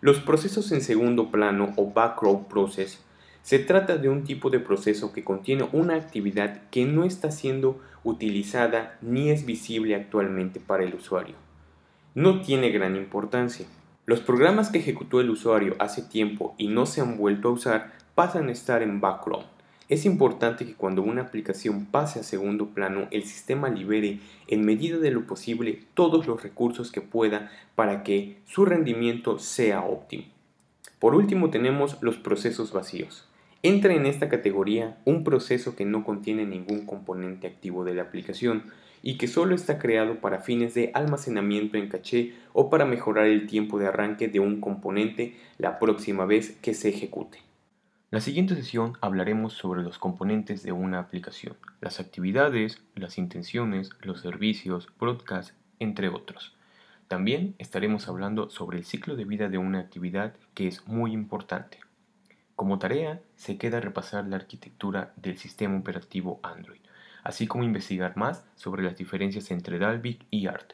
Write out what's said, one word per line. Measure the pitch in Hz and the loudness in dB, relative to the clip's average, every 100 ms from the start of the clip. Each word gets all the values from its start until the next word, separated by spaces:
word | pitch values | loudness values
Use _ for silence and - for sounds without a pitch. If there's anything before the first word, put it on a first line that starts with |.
Los | 135 139 | 8 6
procesos | - 151 190 214 202 | 6 2 2 -2 0
en | 147 | 0
segundo | 127 110 120 120 110 | 2 4 4 4 2
plano | 107 104 101 101 104 | 2 4 2 0 2
o | 101 | 2
background | 113 117 - 104 98 101 | 4 2 4 4 4 2
process, | 104 98 - 95 - - _ - - | 0 2 0 -6 -6 -20 _ -20 -20
se | - 139 | 2 2
trata | 139 185 190 165 | 6 4 6 2
de | 135 | 2
un | 139 | 0
tipo | 143 165 135 | -2 -2 2
de | 127 | 2
proceso | 120 98 107 107 104 | 2 0 2 0 -2
que | - | -8
contiene | - 98 98 135 131 | -4 -4 0 0 2
una | 147 175 160 | 2 2 2
actividad | 160 110 101 101 104 104 - | -2 -2 0 0 -2 -4 -4
que | 127 127 | 0 4
no | 151 | 4
está | 180 185 156 | 2 0 -4
siendo | 151 135 131 135 131 - - | -2 -2 2 2 0 -10 -8
utilizada | 117 113 110 101 101 127 117 113 110 - | -4 -2 0 -2 -2 2 2 2 -2 -10
ni | 117 123 147 | -2 0 2
es | 151 | 2
visible | 131 110 - 113 110 101 | 0 -6 -4 -2 0 0
actualmente | 101 110 98 95 92 92 | 0 0 2 0 -2 -6
para | - 98 | -2 0
el | 92 | 0
usuario. | 90 - 92 - - - - - _ _ _ _ | -2 -4 -4 -4 -16 -20 -20 -20 _ _ _ _
No | - 175 185 | 4 6 6
tiene | 165 131 123 | 2 2 4
gran | 104 95 95 | 4 2 0
importancia. | 98 101 104 123 123 - 92 - - _ | -2 -4 0 0 0 -4 -14 -16 -20 _
Los | - 117 | 2 2
programas | - 123 156 208 208 | 4 6 8 6 4
que | 165 | 2
ejecutó | 160 107 - 123 | 0 -4 0 2
el | 123 | 4
usuario | 107 117 110 101 - | 2 4 4 2 0
hace | 104 - | -2 -4
tiempo | 117 110 104 104 - - | -6 0 0 0 -6 -4
y | 104 | 0
no | 110 | 2
se | 147 151 | 2 0
han | 123 110 | -2 2
vuelto | 104 101 117 | 2 2 2
a | |
usar | 120 120 110 - - _ - | 0 2 0 -2 -18 _ 2
pasan | 175 180 139 | 2 2 -2
a | |
estar | 120 - 120 | -4 0 2
en | 110 101 | 2 0
background. | 98 92 - - - _ _ _ _ | 0 0 -4 -6 -8 _ _ _ _
Es | 151 | 2
importante | 175 175 131 - 117 117 120 | 2 4 4 4 -2 -2 -10
que | |
cuando | - 95 95 | -6 -2 0
una | 101 120 | 0 -2
aplicación | 127 110 - 98 113 104 101 | -4 -8 -6 -4 -2 -4 0
pase | 135 151 120 | 0 0 -6
a | |
segundo | 107 98 101 104 104 | -6 -4 -2 -2 -4
plano, | - 95 98 - | -4 -4 -2 -2
el | 107 | -4
sistema | 101 - - 131 139 | -6 -14 -4 -2 -2
libere | 104 95 107 104 104 - - - | -4 0 0 0 -4 -12 -20 -2
en | 107 | 2
medida | 107 107 165 170 | 4 2 0 0
de | 156 | 2
lo | 123 - | 0 -4
posible | 98 - 117 117 104 - | -8 -6 -4 -4 -6 -4
todos | - 170 160 156 | 4 6 6 2
los | 113 | -4
recursos | 101 - 120 120 117 | -6 0 0 0 -6
que | - | -8
pueda | - 117 110 104 104 - - - | -4 2 2 2 -4 -16 -8 0
para | 107 101 | 2 2
que | 101 101 - - - | 0 0 0 -12 -8
su | - | 4
rendimiento | 190 175 151 117 117 117 - 104 | 4 6 2 0 0 0 -2 -4
sea | - - 113 98 | -4 0 2 2
óptimo. | 90 - - - - _ _ _ _ _ - _ | -2 -4 -6 -14 -14 _ _ _ _ _ -20 _
Por | 113 | 6
último | 151 208 190 160 | 6 6 4 2
tenemos | 113 123 139 139 - | 2 2 2 0 0
los | 117 113 | -2 -2
procesos | - 101 117 117 110 | -2 0 0 -4 -4
vacíos. | 98 92 87 92 - _ _ _ _ | -4 -4 -10 -10 -12 _ _ _ _
Entra | 165 202 202 | 4 6 6
en | 165 139 | 6 4
esta | 143 147 | 2 0
categoría | 120 104 98 98 110 113 113 | 2 2 0 2 0 -2 -2
un | - 170 | 2 2
proceso | 160 131 127 123 120 117 | 4 2 2 -2 -2 -4
que | |
no | 101 107 | -2 -2
contiene | 107 101 104 107 104 | -2 -4 -2 -2 -2
ningún | 92 92 104 | -6 -4 -6
componente | 104 101 92 92 92 92 92 | -6 -12 -8 -8 -6 -8 -12
activo | - 95 90 | -10 -8 -6
de | 90 | -4
la | 90 | -4
aplicación | 87 90 - 95 120 110 - - - - | -6 -10 -10 -4 -2 -2 -6 -20 -20 -10
y | - 135 | -8 -4
que | 127 | -2
solo | 151 180 | 2 2
está | 180 - 147 | 2 0 -2
creado | 120 110 110 110 | 2 2 2 0
para | 98 95 | -2 -2
fines | - 120 117 | -2 0 0
de | 120 117 | 0 0
almacenamiento | 127 151 139 - 107 101 104 107 107 | 0 0 -2 -2 -2 0 0 0 -2
en | 101 | -4
caché | 92 - 120 120 - - | -8 -2 0 0 -6 -4
o | - 139 | 2 4
para | 160 | 4
mejorar | 139 120 - 107 107 | 4 2 0 4 6
el | 107 107 | 6 2
tiempo | 107 107 104 | -2 0 0
de | 98 | 0
arranque | 95 104 104 113 | 0 -2 -2 0
de | 101 | 2
un | 101 104 | 2 0
componente | 104 98 95 98 110 110 120 - - _ | -4 -6 -2 0 -2 -2 -8 -8 -20 _
la | 90 - | -4 0
próxima | 113 107 - 98 | 0 0 -2 -2
vez | 92 107 107 - | 4 4 2 -8
que | - | -6
se | 107 107 | 0 -2
ejecute. | 101 101 - - - _ _ _ _ _ _ _ | -2 -6 -10 -12 -16 _ _ _ _ _ _ _
La | 110 | -4
siguiente | 113 143 190 170 | -2 0 0 0
sesión | 123 117 113 120 | -2 -2 -2 -2
hablaremos | 101 95 92 110 110 | -2 0 0 0 -2
sobre | - 92 90 | -6 -6 -4
los | 87 - | -6 -6
componentes | 92 90 95 107 101 98 | -6 -4 -2 -2 -4 -8
de | 92 | -6
una | 90 92 92 | -4 -4 -4
aplicación, | 87 90 - - - - - _ | -6 -10 -12 -14 -16 -16 -20 _
las | - - | -12 -10
actividades, | 92 - 92 110 147 123 110 - _ - | -14 -6 -2 2 2 2 -2 -6 _ -12
las | 90 - | -10 -6
intenciones, | 90 90 87 120 113 98 95 - | -6 -8 -8 -4 -2 -4 -8 -12
los | 98 87 | -12 -10
servicios, | 87 85 107 104 92 90 87 _ | -10 -4 -2 -2 -4 -8 -8 _
broadcast, | 117 120 - 95 87 _ _ _ | -4 -4 -8 -10 -10 _ _ _
entre | 110 104 95 | -6 -2 -4
otros. | 85 - - - _ _ _ _ _ _ | -4 -12 -18 -18 _ _ _ _ _ _
También | 92 98 139 190 - | -2 0 0 -2 -8
estaremos | - 92 104 107 98 | -8 -4 -2 -2 -4
hablando | 90 98 107 107 | -8 -6 -6 -6
sobre | - 87 87 | -8 -10 -8
el | |
ciclo | 87 - - | -8 -10 -8
de | 139 | -8
vida | 101 104 104 | -6 -4 -4
de | 95 | -2
una | 92 95 | -2 -4
actividad | 90 87 90 98 104 - _ | -6 -10 -6 -4 -6 -8 _
que | - 95 | -6 -6
es | 90 - | -6 -8
muy | 113 113 | -4 -2
importante. | 110 107 104 - - - - _ _ _ _ _ _ _ - | -4 -6 -10 -8 -10 -10 -20 _ _ _ _ _ _ _ -6
Como | 95 98 | -2 -2
tarea, | 101 139 156 160 _ _ | -2 -2 -4 -8 _ _
se | - 104 | -12 -6
queda | 120 117 | -4 -4
repasar | 101 98 - 101 101 | -6 -8 -8 -8 -6
la | |
arquitectura | 95 - - - _ 101 98 - - | -8 -10 -20 -20 _ -6 -6 -8 -10
del | 98 90 | -10 -10
sistema | - - 104 98 | -14 -8 -4 -4
operativo | 92 90 - 95 90 - | -4 -10 -8 -8 -8 -8
Android, | - 82 87 - _ - - - | -12 -14 -20 -20 _ -20 -20 -12
así | - - 113 | -10 -6 -6
como | 120 | -2
investigar | 120 104 - 92 90 90 | -2 -2 -4 -4 -4 -2
más | 117 170 - _ | -4 -4 -14 _
sobre | - 95 | -10 -4
las | 92 87 | -6 -6
diferencias | 90 95 98 101 101 | -10 -4 -4 -6 -8
entre | 90 87 87 | -8 -6 -2
Dalvik | 101 117 120 120 - | -2 -2 -6 -10 -6
y | 107 95 | -4 -4
art. | - - | -8 -14